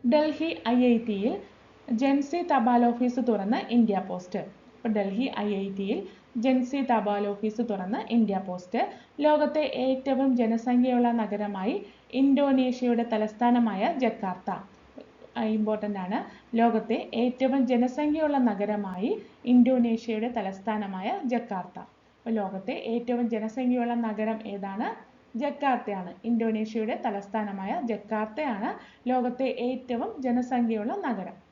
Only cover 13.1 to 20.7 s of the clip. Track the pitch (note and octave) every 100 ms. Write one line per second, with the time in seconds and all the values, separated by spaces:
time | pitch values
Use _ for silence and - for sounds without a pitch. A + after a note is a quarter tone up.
13.1 | A3 G#3+ - A#3+ A#3+ A3+ F#3+ B3+ D4+ A#3+
14.1 | A3 F#3+ F#3 - F#3 - - - - -
15.1 | - - - A3 A3 G#3+ G#3+ G#3 G3 F#3
16.1 | A#3 - - - A3+ A#3 A3 - A3 -
17.1 | A3+ B3 B3 C4 C4+ B3 A#3+ B3 B3+ D4+
18.1 | D4+ D#4 C#4 A#3+ G3 G#3 G#3 G3 F#3 A#3
19.1 | A4 - - A#3+ B3 A#3+ B3+ A#3 A3+ -
20.1 | A3 A#3+ A#3+ F#3+ F#3+ -